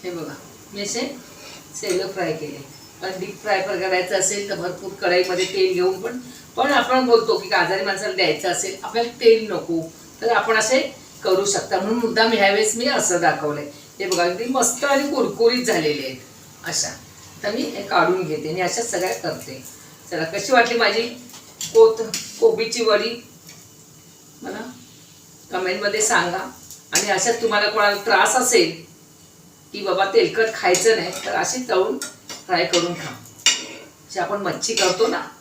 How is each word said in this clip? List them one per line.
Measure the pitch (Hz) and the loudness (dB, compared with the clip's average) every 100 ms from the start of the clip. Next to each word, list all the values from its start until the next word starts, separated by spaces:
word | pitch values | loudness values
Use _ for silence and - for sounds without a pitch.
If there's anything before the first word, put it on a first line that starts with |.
हे | 180 | -8
बघा, | 170 147 143 - - - | -8 -10 -12 -18 -20 -16
मी | 202 | -10
असे | 202 233 269 - - - - - - - | -6 -6 -6 -8 -18 -20 -20 -20 -16 -10
सेलो | 196 180 - | -4 -2 -2
फ्राय | 190 170 | -4 -4
केले. | 143 147 139 - - - - | -4 -8 -12 -16 -20 -20 -12
पण | 185 180 | -10 -8
डीप | 196 - | -10 -8
फ्राय | 214 190 | -2 0
पण | 190 185 | 0 -2
करायचं | 190 185 180 190 | 0 0 0 0
असेल | 180 202 202 | 0 -2 -6
तर | |
भरपूर | 185 175 - 190 | -6 -6 -8 -12
कढईमध्ये | - 180 180 180 180 | -4 2 2 2 0
तेल | 185 196 185 | -2 2 2
घेऊन | 180 185 190 | 4 0 0
पण, | 233 247 - - - - | -6 -8 -12 -18 -12 -2
पण | 277 | 2
आपण | 269 - 262 247 | 2 4 2 6
बोलतो | 226 - 185 | 6 6 0
की | - | 0
आजारी | 190 175 196 | 0 2 0
माणसाला | 196 196 214 | -2 -2 -4
द्यायचं | - - 226 339 | 0 0 2 -2
असेल, | 339 381 - | -2 -4 -8
आपल्याला | 170 220 233 - | -4 -2 -2 6
तेल | 233 220 214 | 6 6 4
नको, | 175 - 165 160 - - - | -6 -4 -4 -4 -14 -20 -6
तर | 226 | 0
आपण | 220 220 220 | 0 2 0
असे | 214 262 - - - - | 2 0 0 -10 -20 -6
करू | 202 185 | 0 2
शकता. | 202 165 - 190 | 2 -2 -2 -2
म्हणून | 202 240 | 0 -2
मुद्दाम | 226 220 226 | 0 2 2
ह्यावेळेस | 220 196 208 214 233 | 4 4 4 0 0
मी | 262 | -2
असं | - - 175 | 0 0 2
दाखवलंय. | 165 - 151 147 - - - - | 0 0 -4 -4 -8 -14 -20 -8
हे | 185 | -4
बघा, | 175 | 0
अगदी | 175 185 | 0 0
मस्त | 247 262 233 - | -2 0 0 0
आणि | 285 277 285 | 2 2 2
कुरकुरीत | 254 - - 233 247 | 0 -2 4 4 4
झालेले | - 165 151 135 131 | 0 0 0 -2 -6
आहेत | 127 - - - - | -10 -18 -20 -20 -14
अशा. | 170 160 - | -6 -4 -6
आता | - - - - - 208 | -8 -20 -20 -20 -8 -4
मी | 233 | -2
हे | - - | -4 -6
काढून | 196 - 165 185 | 0 2 2 2
घेते | 160 151 151 | -2 -4 -4
आणि | 180 | -2
अशा | 180 - | -2 -2
सगळ्या | 226 185 180 | -4 -2 -2
करते. | 151 - 131 - 131 - - - - - | -4 -6 -8 -12 -14 -16 -20 -20 -20 -10
चला, | 165 | -6
कशी | 160 196 - | -4 -4 2
वाटली | 254 233 233 | 4 4 2
माझी | 202 220 240 - - - - - - | 2 0 -4 -8 -18 -20 -20 -12 2
कोथ-, | 226 220 220 208 - - - | 8 8 8 -6 -6 -10 2
कोबीची | 226 - 226 240 | 2 2 -2 0
वडी | 220 202 226 240 - - - - - - - - - - - - | 2 2 0 -6 -14 -20 -20 -20 -20 -20 -20 -20 -20 -20 -20 -16
मला | - 202 247 - - - - - - - - | -12 -12 -12 -16 -20 -20 -20 -20 -20 -20 -10
कमेंटमध्ये | 185 185 202 202 214 | -4 -4 -2 -2 0
सांगा. | - - 175 180 - - - - - | 2 2 0 -4 -8 -14 -20 -20 -4
आणि | - 208 | -2 0
अशा | 185 240 | 0 0
तुम्हाला | 233 226 208 208 | 0 0 2 0
कोणाला | 208 208 196 | 2 2 2
त्रास | 220 190 - 262 | 2 2 4 2
असेल | 247 226 160 160 - - - - - - - - - | 4 4 4 -2 -16 -20 -20 -20 -20 -20 -20 -20 -14
की | 208 | -8
बाबा | 196 180 | -2 0
तेलकट | 196 226 175 220 220 | 4 4 4 2 0
खायचं | - 185 175 226 220 | 0 2 4 4 4
नाही, | 170 - 196 | 0 -6 -4
तर | |
अशी | 202 - 262 247 | -2 -2 -4 0
तळून | 190 208 - - - - - - | 2 2 -2 -8 -14 -18 -16 -2
फ्राय | 175 | -2
करून | 180 175 175 | 2 0 0
खा. | 170 - - - - - - - - - - - | -4 -8 -12 -18 -2 0 0 -8 -16 -18 -20 -12
अशी | 190 | -6
आपण | 175 202 | -4 -4
मच्छी | 185 - - | -4 -4 -4
करतो | 220 180 - 226 | 0 0 2 0
ना | - - - | 0 -6 -16